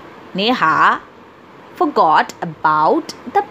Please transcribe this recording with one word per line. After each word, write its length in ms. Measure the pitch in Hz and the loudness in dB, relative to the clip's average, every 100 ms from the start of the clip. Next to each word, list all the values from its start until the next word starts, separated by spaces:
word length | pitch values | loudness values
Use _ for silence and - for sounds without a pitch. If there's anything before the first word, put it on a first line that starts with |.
| - - - | -14 -20 -14
Neha 680 | 180 214 254 160 147 175 240 - - - - - - - - | -6 -2 0 0 2 2 0 -6 -20 -20 -20 -20 -20 -20 -4
forgot 580 | 320 220 170 156 247 - | -2 2 2 2 0 -6
about 720 | 175 151 156 156 156 302 - - 247 | -12 -4 -2 2 2 0 -4 -14 -4
the 100 | 392 403 | -4 -2